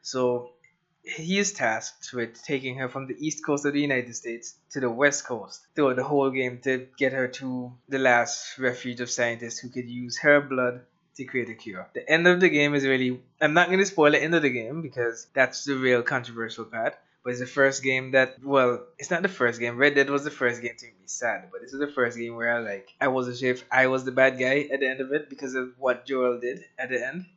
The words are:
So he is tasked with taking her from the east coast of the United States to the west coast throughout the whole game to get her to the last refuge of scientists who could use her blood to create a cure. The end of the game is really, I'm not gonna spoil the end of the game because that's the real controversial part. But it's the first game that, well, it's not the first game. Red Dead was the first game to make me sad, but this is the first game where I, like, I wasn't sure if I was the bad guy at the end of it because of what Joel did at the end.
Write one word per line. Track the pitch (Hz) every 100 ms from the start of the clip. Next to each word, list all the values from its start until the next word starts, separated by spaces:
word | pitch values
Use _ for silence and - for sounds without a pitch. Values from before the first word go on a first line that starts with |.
So | - 131 127 123 123 _ _ _ _ _
he | - - 160 196
is | 196
tasked | - 123 110 - - -
with | 127 113 113
taking | - 139 131 127
her | 131
from | 135 131
the | 123
east | 151 151 -
coast | 143 147
of |
the | 143
United | 143 131 123 113
States | 120 117 - - _
to | 151
the | 127
west | 117 143 139 -
coast | 120 98 - _ -
throughout | 143 127
the | 139
whole | 143 135
game | 131 127 123
to | 135 131 127 -
get | 135
her | 131 123
to | - 131 127 123 123 _
the | 135
last | 131 120 117 - - -
refuge | 131 123 123 120
of | 120
scientists | - 120 117 117 -
who | 123
could | 127 120
use | 123 123 113
her | 151 147
blood | 139 131 123 123 - _ _ -
to | 127
create | 131 113
a |
cure. | 110 - 92 92
The | 123 -
end | 160 175
of | 180
the | 185
game | 147 147 147
is | 135
really, | 131 127 123 _ _
I'm | 151
not | 160 175
gonna | 185 190
spoil | 190 147
the | 151
end | 147 170
of |
the | 147
game | 123 113 151
because | 160 123 120 113 -
that's | 131 127 - 143
the | 135
real | 131 123
controversial | 117 135 120 113 113 113
part. | 107 113 120 - _ _
But | 123
it's | 123
the | 123
first | - 135 135
game | 131 131 131
that, | 135 127 -
well, | 135 139 123 123 - _
it's | -
not | 170
the | 190
first | - 120 113
game. | 117 120
Red | 143 139
Dead | 139
was | 143
the | 147
first | 143 123 117
game | 117 117
to | 120
make | 95
me | 92
sad, | - 120 101 92
but | 95
this | -
is | 135
the | 143
first | 131 120 117
game | 117
where | 117 117 120
I, |
like, | 110 98 98 _
I | 139
wasn't | 131 123 120
sure | 127
if | 127 -
I | 131 131
was | 131 127
the |
bad | 127 131 127
guy | 127 139 147
at | 135
the | 135
end | 131
of | 131
it | 147 147
because | 135 135
of | 131 127 127
what | 131 123 -
Joel | 135 127 120
did | 123 120 - -
at | 127
the | 127 123
end. | 156 185